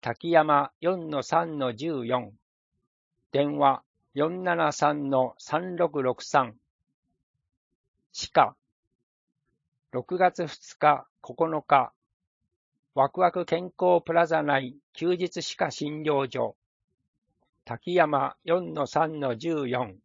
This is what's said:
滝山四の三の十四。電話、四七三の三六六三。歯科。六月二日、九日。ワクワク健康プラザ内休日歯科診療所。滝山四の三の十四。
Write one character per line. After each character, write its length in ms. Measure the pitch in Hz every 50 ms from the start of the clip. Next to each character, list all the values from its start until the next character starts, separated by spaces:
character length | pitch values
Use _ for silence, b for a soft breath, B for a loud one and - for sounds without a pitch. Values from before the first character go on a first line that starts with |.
滝 300 | - 123 117 _ - 170
山 400 | 170 160 156 156 147 143 143 131 _ _
四 300 | - 170 190 180 165 160
の 140 | 151 139 123
三 340 | - - 165 170 165 156 147
の 160 | 135 127 117
十 320 | 110 139 170 160 135 120
四。 240 | 117 123 127 120 104 104 _ _ _ _ _ _ _ _ _ _ _ _ _ _ _ _ _ _ _ -
電 260 | 135 143 143 147 147
話、 240 | 143 139 131 - _ _ _ _ _ _ _
四 300 | 139 147 160 180 185 185
七 260 | 180 175 170 160 147
三 400 | 147 - 151 147 147 147 143 139
の 240 | 139 131 127 123 -
三 380 | _ - - - 156 180 185 180
六 300 | 165 175 160 147 147 131
六 180 | 127 123 - -
三。 320 | - - 147 131 117 110 _ _ _ _ _ _ _ _ _ _ _ _ _ _ _ _ _ _ _ _ _ _ _ _ _ _ _ _ _ _ _ _
歯 180 | - - -
科。 260 | _ - 135 104 - _ _ _ _ _ _ _ _ _ _ _ _ _ _ _ _ _ _ _ _ _ _ _ _ _ _ _
六 280 | - 123 123 - 180 180
月 280 | 185 180 - - 175
二 320 | 156 - - - - - _
日、 300 | - 151 147 131 - _ _ _
九 140 | - - 123 - 165 160 160 151 -
日。 260 | _ 147 139 123 - _ _ _ _ _ _ _ _ _ _ _ _ _ _ _ _ _ _ _ _ _
ワ 160 | 139 131 139
ク 100 | _ -
ワ 120 | 185 175 -
ク 120 | 185 175
健 280 | - - 170 180 180 _
康 240 | _ 185 180 180 170 -
プ 80 | - 165
ラ 160 | 170 170 160
ザ 160 | 165 156 151
内 320 | 147 143 135 135 123 139 143 _ _ _
休 240 | - 160 170 180
日 260 | 175 180 175 - 175 156
歯 140 | - -
科 140 | - 190 156 -
診 320 | - 151 147 151 151 156
療 260 | 151 147 139 135 127
所。 240 | - 127 117 110 101 _ _ _ _ _ _ _ _ _ _ _ _ _ _ _ _ _ _ _ _ _ _ -
滝 280 | 120 117 _ - 175
山 400 | 180 165 151 147 139 135 135 - _ _
四 300 | - 165 185 180 170 160
の 120 | 156 143
三 320 | 127 - 151 160 156 156 151
の 180 | 143 131 120
十 300 | 113 131 165 165 151 139
四。 300 | 123 123 123 127 107 95 98 _